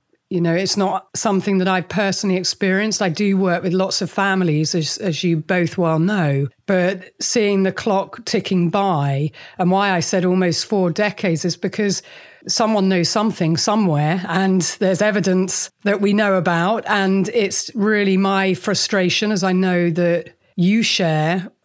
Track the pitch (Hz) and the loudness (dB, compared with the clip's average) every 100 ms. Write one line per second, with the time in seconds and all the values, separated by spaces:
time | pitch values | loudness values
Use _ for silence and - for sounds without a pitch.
0 | _ _ _ 180 170 170 190 208 185 185 | _ _ _ -2 0 0 -2 0 0 -2
1 | - - 226 196 196 196 185 180 175 175 | -6 -6 -2 0 0 0 0 0 -2 -2
2 | 196 185 202 185 180 - 190 190 214 208 | -2 -2 -2 -2 -2 -2 0 0 -2 -2
3 | 190 151 208 190 190 175 180 185 185 - | -2 0 0 2 0 0 -2 -2 -2 -2
4 | 185 - 196 190 180 151 156 175 151 - | -4 -2 0 0 2 0 0 -2 -4 -4
5 | 202 151 180 165 - 180 165 - 170 160 | -4 -2 0 -2 0 0 0 0 0 2
6 | 175 208 156 139 139 - - 185 180 196 | 0 0 0 0 -2 -6 -2 0 0 -2
7 | - _ - 240 208 196 190 190 233 196 | -10 _ -4 0 2 2 0 0 -2 0
8 | 180 - - 214 - 185 175 202 196 160 | -2 -10 -4 -4 0 0 2 0 0 0
9 | 143 139 147 - - - 180 190 202 180 | 0 0 -4 -6 -18 -2 2 2 2 0
10 | - 190 180 185 180 160 - 202 180 160 | 0 0 2 2 2 0 -2 0 0 0
11 | 208 196 202 165 175 - 196 - 208 190 | -2 0 -2 0 -2 -4 -4 -2 -2 -2
12 | - - - - - - 220 214 190 185 | -8 -20 -20 -18 -8 0 2 2 2 2
13 | 165 220 220 - 160 165 - 214 196 147 | 0 0 -2 0 0 0 2 2 2 2
14 | 151 185 175 180 190 190 160 - 190 185 | 0 -2 -2 0 2 2 0 -2 0 2
15 | 208 208 185 185 185 - - - 202 202 | 0 2 0 0 0 -4 -6 -6 -4 0
16 | 202 202 208 190 180 170 175 220 - 202 | 2 2 2 2 2 2 2 -2 0 0
17 | 190 196 190 233 202 - - 226 202 208 | 2 2 2 0 0 -2 -6 -2 0 2
18 | 196 190 196 196 190 180 - 185 - 202 | 2 2 2 2 0 0 -2 -2 0 0
19 | 180 - 208 208 185 185 185 175 175 170 | 0 0 0 0 0 0 2 2 0 0
20 | 175 170 - _ _ - 180 220 214 - | 0 0 -4 _ _ 0 2 2 0 0
21 | 170 156 156 185 185 - | 0 0 0 -2 -4 -14